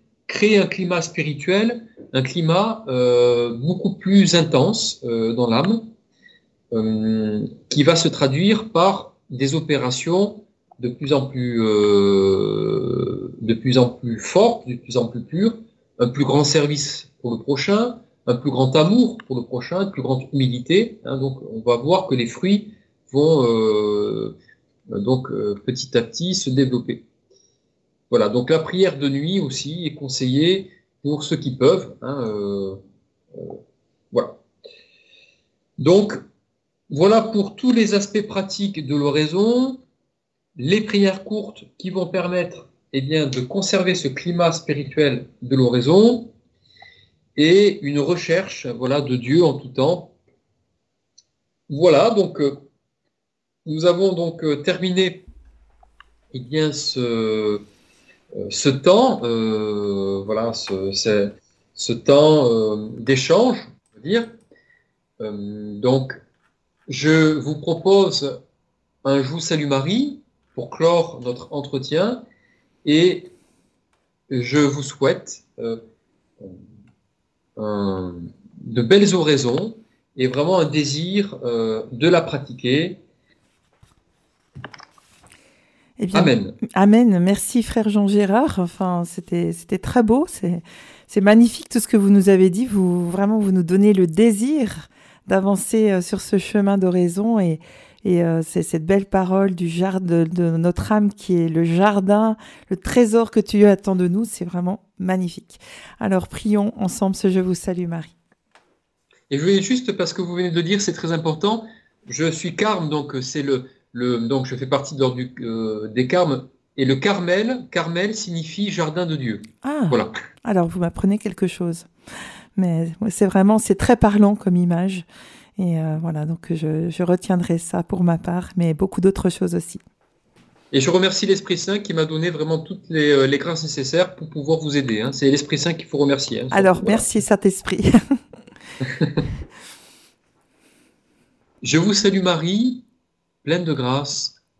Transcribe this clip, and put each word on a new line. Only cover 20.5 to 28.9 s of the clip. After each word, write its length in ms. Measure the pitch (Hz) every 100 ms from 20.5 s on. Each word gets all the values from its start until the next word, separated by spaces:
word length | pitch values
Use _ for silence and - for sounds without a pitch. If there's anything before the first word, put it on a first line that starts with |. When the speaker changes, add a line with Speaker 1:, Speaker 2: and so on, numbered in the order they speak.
| 123 120 185 226 -
Speaker 1:
hein, 140 | - 135
donc 220 | 135 131 -
on 80 | 110
va 160 | 120 120
voir 300 | 135 185 -
que 80 |
les 120 | 127 117
fruits 460 | - 185 208 - - _ _ _
vont, 320 | 135 151 156
euh, 920 | 120 113 110 107 104 104 107 110 - 110 _ _ _ _ -
donc, 420 | 101 104 131 131
euh, 300 | 104 104 101 -
petit 320 | 120 - 120
à 40 |
petit 320 | 117 - 175
se 140 | 180 135
développer. 560 | 131 127 123 - 117 _ _ _ _ _ _ _ _ _ _ -
Voilà, 200 | 120 104
donc 200 | 120 123
la 120 | 160
prière 380 | 160 180 190